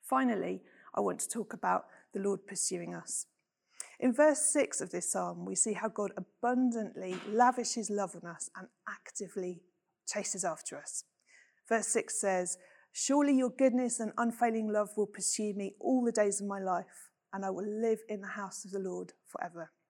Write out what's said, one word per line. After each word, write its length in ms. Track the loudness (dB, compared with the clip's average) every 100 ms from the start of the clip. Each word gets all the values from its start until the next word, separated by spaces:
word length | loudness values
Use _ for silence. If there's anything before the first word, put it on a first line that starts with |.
Finally, 600 | 2 2 4 2 -2 -4 -10 -20 -6
I 60 | -2
want 200 | -2 -2
to 80 | -4
talk 240 | -6 -6
about 340 | -4 0 0 -2 -20 _
the 80 | -4
Lord 260 | -2 -2 -6
pursuing 480 | -4 -4 -4 -6
us. 320 | -10 -8 -8 -8 _ _ _ _ _ -16 0
In 140 | 0
verse 280 | 6 6 6
six 400 | 2 2 2 0
of 100 | -4
this 200 | -4 -2
psalm, 340 | -2 -2 -4
we 120 | -6 0
see 160 | 0
how 160 | 0 -2
God 240 | -2 -6 -6
abundantly 1040 | -12 _ 0 4 2 2 -4 -6 -6 -6 -2
lavishes 640 | 6 6 6 -2 -4 -2
love 240 | -2 -2
on 160 | -6 -12
us 180 | -12 -12
and 140 | -12 -16 _ -14
actively 760 | -14 -14 -12 -8 -6 -6 -8 _ _ _ _ -8
chases 380 | -6 -4 -2
after 320 | -2 -4 -8 -12
us. 280 | -10 -12 -12 _ _ -20 _ _ 0
Verse 200 | 0 2
six 320 | 0 0 0
says, 380 | 2 2 0 -6 -12 -20 _
"Surely 440 | -6 2 4 6 6
your 140 | 4
goodness 500 | 4 4 6 0 -2
and 120 | -4 0
unfailing 520 | 0 2 2 2 0
love 280 | 0 0 0
will 100 | -2
pursue 460 | 0 -4 -2 -2
me 220 | -2 -6 -4
all 260 | 2 4
the 80 | 4
days 280 | 4 2 2
of 60 | -4
my 140 | -4
life, 500 | 0 -2 -4 -18 -20 _ _
and 120 | -6
I 60 | -4
will 160 | -4 -4
live 340 | 0 0 0 -2
in 120 | -8
the 80 | -8
house 360 | -8 -8 -10
of 60 | -8
the 80 | -6
Lord 340 | -4 -6 -8 -14 _
forever." 460 | -6 -6 -8 -14 _